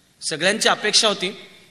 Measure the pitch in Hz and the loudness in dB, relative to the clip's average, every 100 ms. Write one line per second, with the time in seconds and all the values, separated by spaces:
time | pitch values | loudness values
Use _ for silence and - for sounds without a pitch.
0 | _ _ - 160 185 214 226 180 208 202 | _ _ -8 -2 0 2 2 2 2 2
1 | 220 196 190 - - - - | 2 0 -4 -8 -16 -20 -20